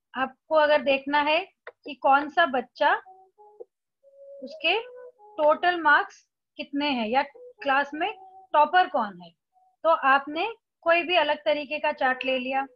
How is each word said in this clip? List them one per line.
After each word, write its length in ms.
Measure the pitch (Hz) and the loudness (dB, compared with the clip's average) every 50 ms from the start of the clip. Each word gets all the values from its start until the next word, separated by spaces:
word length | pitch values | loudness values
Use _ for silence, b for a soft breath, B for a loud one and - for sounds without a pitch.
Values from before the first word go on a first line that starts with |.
| _ _ - | _ _ -8
आपको 420 | 247 262 254 - _ _ - 311 | -6 -6 -6 -8 _ _ 0 2
अगर 260 | 311 302 294 302 294 240 | 2 4 4 4 2 2
देखना 380 | 277 269 269 269 277 294 294 | 0 0 0 -2 -2 -2 0
है 180 | 285 302 311 349 392 - _ _ _ | 0 0 0 -2 -2 -6 _ _ _
कि 260 | - - _ - 294 277 | -20 -20 _ -18 -18 -8
कौन 320 | - - 277 269 285 302 294 | -2 2 2 2 2 2 0
सा 160 | - 359 339 | 0 0 0
बच्चा, 460 | 269 262 247 - - _ - 294 311 415 466 - - - _ _ _ _ _ 415 415 415 427 - _ _ _ _ _ _ _ _ _ _ - - - - - 262 | 0 0 -4 -6 -8 _ -2 0 0 0 -2 -4 -10 -20 _ _ _ _ _ -20 -20 _ -20 -20 _ _ _ _ _ _ _ _ _ _ -20 -20 -20 -18 -16 -16
उसके 360 | 240 - - 311 330 381 453 480 - - - - - - _ - - - | -16 -12 -6 -4 -2 -2 -2 -4 -10 -16 -20 -20 -20 -20 _ -20 -12 -4
टोटल 440 | - 302 302 311 302 359 359 359 339 | 0 2 2 2 2 0 0 0 2
मार्क्स 440 | 311 294 285 349 381 - - _ _ _ _ _ _ _ _ | 2 4 4 4 2 -2 -10 _ _ _ _ _ _ _ _
कितने 320 | - 285 - 285 285 294 294 | -18 -14 -10 -6 -4 -4 -2
हैं 160 | 269 240 220 | -2 -4 -4
या 140 | 214 240 269 285 - - - - - - - | -2 -2 -2 -2 -4 -8 -20 -20 -20 -20 -8
क्लास 300 | 415 277 262 277 285 285 294 | -4 -2 0 0 -2 -4 -6
में 180 | 302 349 415 381 - - - - - - _ - | -6 -6 -6 -8 -10 -18 -20 -20 -20 -8 _ 2
टॉपर 340 | 302 302 294 349 370 359 - | 2 4 4 4 2 2 2
कौन 320 | - 254 214 202 180 175 | 0 -4 -4 -6 -8 -16
है, 80 | 175 170 _ _ _ _ _ _ _ _ _ _ - | -20 -20 _ _ _ _ _ _ _ _ _ _ 0
तो 60 | 320 | 2
आपने 580 | 330 311 - 269 269 277 277 294 302 330 381 453 440 - _ _ _ _ - | 2 4 4 4 4 4 2 -2 -6 -6 -6 -6 -6 -10 _ _ _ _ 0
कोई 200 | 339 339 349 302 | 2 2 2 2
भी 120 | 320 359 | 0 0
अलग 260 | 330 294 294 294 294 - | 2 2 0 -2 -2 -2
तरीके 340 | 311 294 294 294 233 302 294 | -2 -2 -2 -4 -8 -8 -4
का 120 | 311 302 294 | -4 -4 -2
चार्ट 320 | 294 277 254 254 262 269 | -2 -2 -2 -2 -2 -4
ले 120 | 269 262 254 | -4 -4 -4
लिया 260 | 247 262 269 269 269 269 _ | -4 -4 -6 -6 -6 -8 _